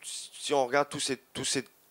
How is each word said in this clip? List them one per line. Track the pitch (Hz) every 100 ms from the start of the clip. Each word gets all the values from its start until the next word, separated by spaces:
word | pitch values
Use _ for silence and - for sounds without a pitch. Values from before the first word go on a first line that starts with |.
si | - - - - -
on | 143 123
regarde | 139 143
tous | 147
ces, | - 127 _
tous | - 131
ces, | 139 117 - _